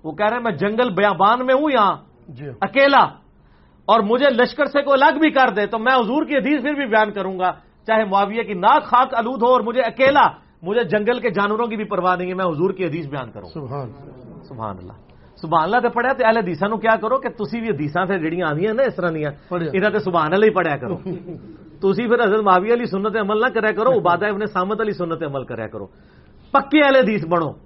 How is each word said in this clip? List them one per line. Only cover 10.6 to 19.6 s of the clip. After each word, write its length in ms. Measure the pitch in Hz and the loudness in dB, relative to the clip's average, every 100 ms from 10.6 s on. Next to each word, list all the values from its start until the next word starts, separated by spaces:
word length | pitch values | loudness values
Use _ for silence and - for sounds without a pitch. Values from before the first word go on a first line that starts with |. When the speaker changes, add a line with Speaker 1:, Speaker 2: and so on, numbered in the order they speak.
Speaker 1:
مجھے 220 | 165 226 | -4 -2
جنگل 360 | 196 208 208 240 | 0 0 0 -2
کے 100 | 226 | -2
جانوروں 360 | 196 202 214 240 | -2 -2 -2 -4
کی 100 | 214 | -4
بھی 80 | |
پرواہ 320 | 214 196 180 180 | -4 -2 0 0
نہیں 120 | 180 | -4
ہے، 60 | |
میں 100 | 185 | -4
حضور 260 | 185 151 185 | -4 0 -2
کی 140 | 190 | -2
حدیث 220 | 175 156 147 | -4 -6 -8
بیان 240 | 139 117 | -10 -10
کروں۔ 180 | 104 92 | -14 -14
Speaker 2:
سبحان۔ 440 | 165 131 139 123 95 - - - - - | -14 -10 -10 -10 -14 -20 -20 -20 -20 -18
Speaker 1:
سبحان 280 | 127 110 92 | -12 -10 -10
اللہ، 140 | 90 95 _ - - - | -16 -20 _ -20 -20 -16
سبحان 280 | 165 160 | -2 -2
اللہ۔ 120 | 160 240 | 0 0
تے 120 | 233 | 0
پڑھیا 240 | 240 247 | -2 -2
تے 120 | 262 | 0
اہل 120 | 226 226 | 2 2
حدیثاں 320 | 180 156 202 | -2 -4 -4
نو 80 | 220 | -2
کیا 200 | 220 220 | 0 0
کرو 220 | 220 262 | 0 -2
کہ 100 | 269 | -4
تسی 320 | - 208 233 | -8 -8 -6
بھی 80 | 226 | -4
حدیثاں 380 | 143 151 160 185 | -4 -2 -2 -2
تے 120 | 190 | -2
جڑیاں 300 | 156 170 165 | -2 -2 -2
آندیاں 260 | 147 208 | -2 -2
نا 80 | 220 | 0
اس 140 | 262 190 | -2 -2
طرح 140 | 175 | -4
دیاں، 200 | 156 147 143 - | -4 -6 -8 -8
Speaker 2:
پڑھیا۔ 220 | 180 | -6